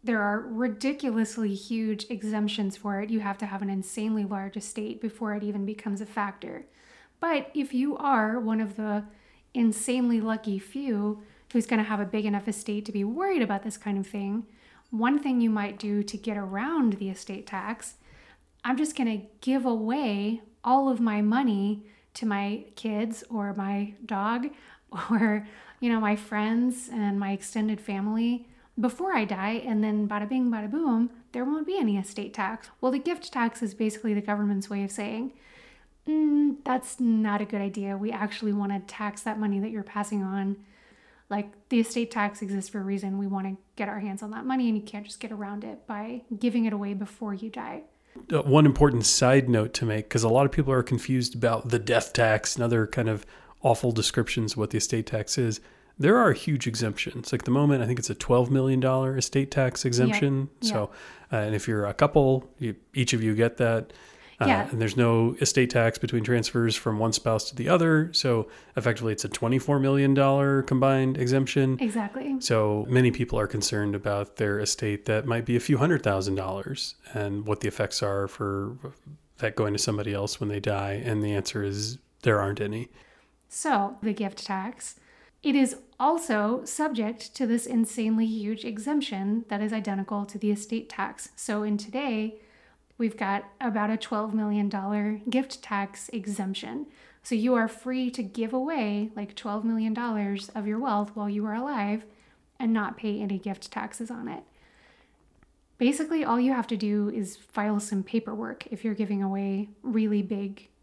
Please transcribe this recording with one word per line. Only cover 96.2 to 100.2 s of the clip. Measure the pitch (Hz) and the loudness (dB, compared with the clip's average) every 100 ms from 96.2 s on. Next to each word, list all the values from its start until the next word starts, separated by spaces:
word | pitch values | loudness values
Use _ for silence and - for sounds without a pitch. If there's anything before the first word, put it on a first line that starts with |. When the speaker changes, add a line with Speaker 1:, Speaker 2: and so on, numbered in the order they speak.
| 196 202 190 190 226 240 294 - - _ | -6 -4 -4 -4 -8 -10 -10 -14 -20 _
Speaker 1:
So | - | -4
you | 233 233 | 0 2
are | 247 226 | 2 2
free | 226 247 254 254 | -2 -6 -2 -2
to | 247 | -4
give | 196 202 226 | -8 -4 -2
away, | 254 262 320 214 208 214 | -2 -2 -2 0 -2 -4
like, | 220 202 - | -6 -10 -10
twelve | 226 208 | -6 -4
million | 220 226 220 | 0 0 0
dollars | 220 240 214 | -2 -2 -2